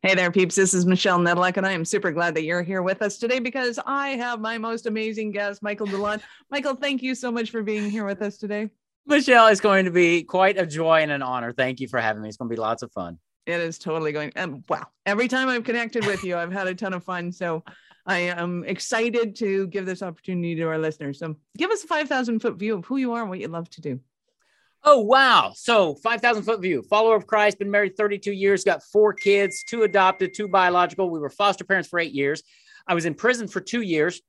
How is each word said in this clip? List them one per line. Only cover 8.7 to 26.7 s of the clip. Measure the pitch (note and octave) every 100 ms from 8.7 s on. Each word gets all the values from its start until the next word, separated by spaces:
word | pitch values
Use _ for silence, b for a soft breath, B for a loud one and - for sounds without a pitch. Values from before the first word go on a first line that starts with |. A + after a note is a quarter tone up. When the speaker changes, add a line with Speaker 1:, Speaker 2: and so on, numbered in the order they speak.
| _ _ _ -
Speaker 2:
Michelle, | D4 C#4+ A#3+ A3
it's | G3+
going | G#3+ F#3+
to | F#3+
be | F3 E3+ E3+
quite | D#3 F#3 F#3+ F#3+
a | E3+
joy | D3+ E3 D#3+
and | D3+
an | C#3+
honor. | C3 B2+ A#2
Thank | A#2+ B2+ B2
you | B2+
for | B2
having | A2+ G#2+
me. | G#2+
It's | A2
gonna | A#2+
be | A2+
lots | A2 A#2
of | A#2+
fun. | - F2 E2+ _ _ -
Speaker 1:
It | E3+
is | E3 D#3+
totally | - D#3+ D#3
going. | D3 D3+
And | - F#3 C3 -
wow, | D3+ - _ -
every | G#3 B3
time | B3+ C4
I've | B3
connected | B3 A#3+ A#3 A#3
with | G#3 F#3+
you, | F#3 F3
I've | E3+
had | G3 F#3
a |
ton | F#3 G3+
of | F3+
fun. | F3+ F3+ F3
So | F3 F3+ D#3+ B B B B
I | - F3+
am | F3 F3 F3 F3
excited | D#3+ F#3+ - A3+ A#3 A#3 A#3 G3
to | G#3 G3 F#3+
give | G3 F#3
this | F#3
opportunity | F#3+ D#3+ - F3+ E3+ D#3+
to |
our | E3 D#3+
listeners. | D#3 D3+ C#3+ C#3
So | E3 D3+ _ -
give | F4+
us | G#4+
a | D#4+
five | D#4 C#4+
thousand | C#4 A#3+ A3+
foot | A#3+ E3+
view | G#3 G#3
of | E3+
who | C4+
you | B3+
are | A#3
and | A3
what | F#3
you | A2+
love | E3 E3+
to | -
do. | D3+ B2+ _ _ _ _ _ _ _ _
Speaker 2:
Oh, | D4 C#4+
wow. | G#3 C4 C4 G#3 A2+
So | - - A3+ F3
five | C#3 A3+ A#3
thousand | A#3+ A3
foot | F#3+ A3
view, | F3+